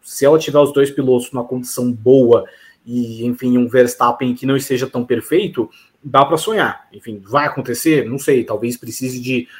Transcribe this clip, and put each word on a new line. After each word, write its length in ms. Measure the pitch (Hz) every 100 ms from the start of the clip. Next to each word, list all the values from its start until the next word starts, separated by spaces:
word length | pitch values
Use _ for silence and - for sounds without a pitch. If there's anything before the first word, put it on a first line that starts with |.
se 240 | - - 139
ela 120 | 160
tiver 200 | 156 143
os 140 | 143
dois 180 | 143 139
pilotos 420 | 143 131 123 123
numa 120 | 127
condição 460 | 120 127 123 - 123
boa 560 | 113 120 135 120 117 - - - _
e, 400 | - 123 117 113
enfim, 320 | 120 120 127 123
um 100 | 117
Verstappen 680 | 127 123 - 123 - 127
que 100 | 120
não 100 | 131
esteja 320 | 135 - 127 131
tão 160 | 127
perfeito, 680 | 117 117 - 151 139 127 107 _ _ _
dá 240 | 139 135 139
pra 100 | 160
sonhar. 500 | 208 220 120 - _
Enfim, 300 | 104 120 104
vai 220 | 95 139 147
acontecer? 580 | - 123 117 160 151
Não 140 | 110 135
sei, 260 | - 127
talvez 320 | 117 107 120 120
precise 420 | 117 - 127 127
de 300 | 123 123 120 -